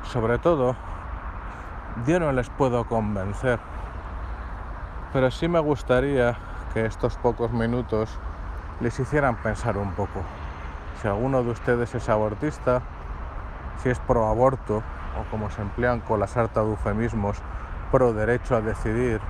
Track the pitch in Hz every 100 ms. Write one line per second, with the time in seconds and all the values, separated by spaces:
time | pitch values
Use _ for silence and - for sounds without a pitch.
0 | - 123 113 120 175 160 123 127 - -
1 | - - - - - - - - - 113
2 | 120 175 160 131 120 - 135 120 113 113
3 | 107 104 95 98 131 120 - - - -
4 | - - - - - - - - - -
5 | - 139 131 - 170 170 151 143 - 127
6 | 139 139 120 120 - - - 110 110 -
7 | 120 - 123 113 120 117 113 123 120 107
8 | 110 - - - - - - - 120 -
9 | 127 151 139 113 113 104 120 101 98 87
10 | 95 98 87 - - - - - - -
11 | 110 101 127 131 120 113 - 120 120 120
12 | - 107 107 104 147 - - 123 - -
13 | - - - - - - - - 131 123
14 | - 120 110 110 127 131 - 107 - -
15 | - - 110 110 104 - 101 - 120 120
16 | - 110 98 123 113 - 107 107 110 104
17 | 113 110 101 101 - - - - - 135
18 | 127 107 107 120 - 120 110 101 113 110
19 | 123 107 101